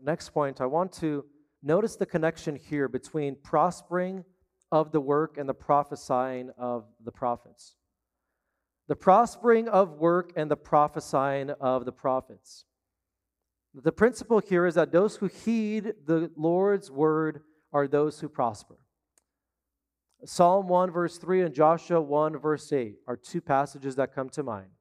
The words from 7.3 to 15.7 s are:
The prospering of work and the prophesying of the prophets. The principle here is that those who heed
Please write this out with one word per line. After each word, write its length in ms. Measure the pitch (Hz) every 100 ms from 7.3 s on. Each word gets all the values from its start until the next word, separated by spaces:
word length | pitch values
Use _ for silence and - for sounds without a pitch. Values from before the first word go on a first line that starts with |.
| 120 _ _ - _ _ _ _ _ _ _ _ _ _ _ -
The 80 | 143
prospering 720 | - 196 240 - 233 226 226
of 260 | 196 196
work 400 | 151 165 175 175 165
and 160 | 151
the 60 | 147
prophesying 960 | - 151 147 156 - 147 135 139 139
of 340 | 143 131 127 123
the 60 |
prophets. 720 | 123 135 131 - 101 _ - _ _ _ _ _ _ _ _ _ _ _
The 180 | 139 147
principle 480 | 160 226 - - 226
here 260 | - 180 180
is 100 | 165
that 160 | 147
those 240 | 165 208 -
who 120 | 190
heed 680 | - - 233 214